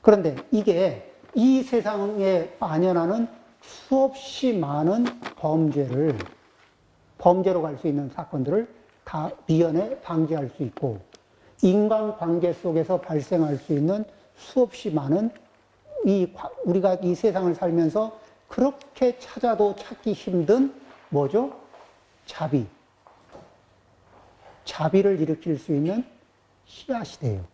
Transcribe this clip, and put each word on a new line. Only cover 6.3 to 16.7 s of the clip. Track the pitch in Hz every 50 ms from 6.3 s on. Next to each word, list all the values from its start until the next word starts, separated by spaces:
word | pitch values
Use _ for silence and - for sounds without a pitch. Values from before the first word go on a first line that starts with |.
| - _ _ _ _ _ _ _ _ _ _ _ _ _ _ _ _
범죄로 | - - 175 180 190 180 190 185 175 156
갈 | 156 143 131
수 | -
있는 | 160 143 143 143 131
사건들을 | - - 160 - - 143 131 139 165 214 233 - - - _ _ _ _ _
다 | - - 156 156 - - - -
미연에 | - 160 160 170 165 151 170 202 226 269 -
방지할 | - - 170 160 160 151 160 151 139 120
수 | - - 147
있고 | 113 - - - 131 107 95 - _ - - _ _ _ _ _ _ _ - -
인간관계 | 185 185 208 208 214 220 214 214 214 214 - 170 165 170 175 175 175 160
속에서 | - - 180 160 165 156 160 185 175
발생할 | - - 160 151 131 - 190 170 160 151 143
수 | 131 - - 156
있는 | 143 147 165 196 214 214 - - - _ _ _
수없이 | - - - - 262 247 - - - - 214 151
많은 | 151 139 135 156 190 220 233 - - _ _ _ _ _ _ _ _ _ 605 587 571 440
이 | 190 202 196 180 180 -
과-, | - - - - - 494
우리가 | 185